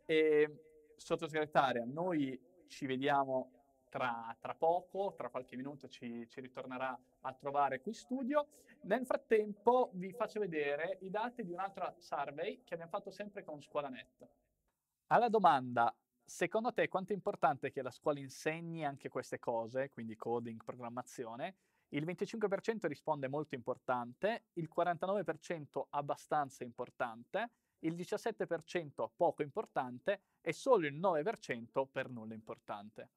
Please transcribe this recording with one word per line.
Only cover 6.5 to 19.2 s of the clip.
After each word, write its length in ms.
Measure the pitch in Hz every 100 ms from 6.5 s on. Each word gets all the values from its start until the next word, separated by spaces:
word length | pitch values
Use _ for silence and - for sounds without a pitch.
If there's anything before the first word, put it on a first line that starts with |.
| 131 131 127 131 123 _ _
a 120 | 131
trovare 480 | 131 143 143 143 131
qui 80 | -
in 60 | -
studio. 500 | - 254 247 294 294 - - -
Nel 200 | - 226
frattempo 840 | 247 285 - 220 214 202 - 254 247
vi 200 | 185 190
faccio 280 | 180 220 214
vedere 560 | 196 160 143 143 170 190
i 80 | 190
dati 340 | 202 240 247
di 80 | 190
un'altra 420 | 175 190 190 170 -
survey 640 | - 160 143 143 185 254
che 80 | -
abbiamo 180 | 170 165
fatto 200 | 202 196
sempre 340 | 175 208 202
con 160 | 175 151
ScuolaNet. 680 | 139 151 139 123 107 _ 135 _ _ _ _ _ _ _ -
Alla 200 | 160 233
domanda, 680 | 214 180 143 127 120 117 - _ _
"Secondo 480 | - - 175 220 220
te 160 | 151 160
quanto 240 | 180 190
è 20 |
importante 560 | 202 202 196 170 135 135
che 120 | 139
la 80 | 127
scuola 280 | - - 147
insegni 640 | 139 - 156 160 170 165
anche 280 | 151 139 143
queste 280 | 135